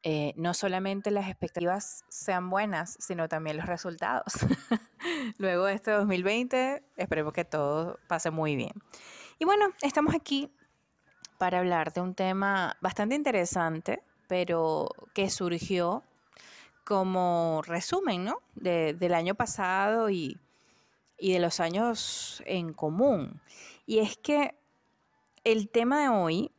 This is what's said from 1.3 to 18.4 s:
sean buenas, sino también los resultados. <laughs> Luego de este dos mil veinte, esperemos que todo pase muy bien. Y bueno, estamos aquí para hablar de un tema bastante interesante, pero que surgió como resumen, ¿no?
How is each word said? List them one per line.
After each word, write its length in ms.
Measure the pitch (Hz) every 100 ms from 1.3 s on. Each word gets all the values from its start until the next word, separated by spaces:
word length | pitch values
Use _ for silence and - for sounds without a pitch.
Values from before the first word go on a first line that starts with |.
| - 170 - 175 190 - - _
sean 420 | - - 185 180
buenas, 460 | 190 214 170 175 -
sino 300 | - 180 160
también 280 | 160 160 151
los 100 | 175
resultados. 640 | 175 185 165 - 123 -
<laughs> 1000 | - - 269 - 226 - _ 349 330 247 -
Luego 280 | 196 175 190
de 80 |
este 180 | 196 -
dos 140 | 208 202
mil 180 | 180
veinte, 580 | 185 220 247 254 262 285 _ -
esperemos 360 | 185 156 151
que 120 | 165
todo 540 | 165 156 143 151 170 - _
pase 220 | 165 165
muy 260 | 160 156 139
bien. 160 | - 202 _ - - - - -
Y 60 |
bueno, 220 | 330 415 403 -
estamos 340 | 285 302 302
aquí 380 | 320 - 277 285 _ _ _ _ _ _ _ - _
para 220 | 180 180
hablar 320 | 180 170 156
de 80 | 180
un 140 | 180
tema 600 | 185 185 190 196 196 175 -
bastante 340 | 185 - 208
interesante, 880 | 285 285 214 175 185 165 160 - - _ _ _
pero 640 | 180 180 170 160 156 156 - -
que 160 | - 196
surgió 720 | - 180 170 - 185 175 220 - _ _ - - - - _
como 760 | - 202 190 185 180 170 165 156
resumen, 600 | 156 170 - 359 370 180
¿no? 160 | 190 392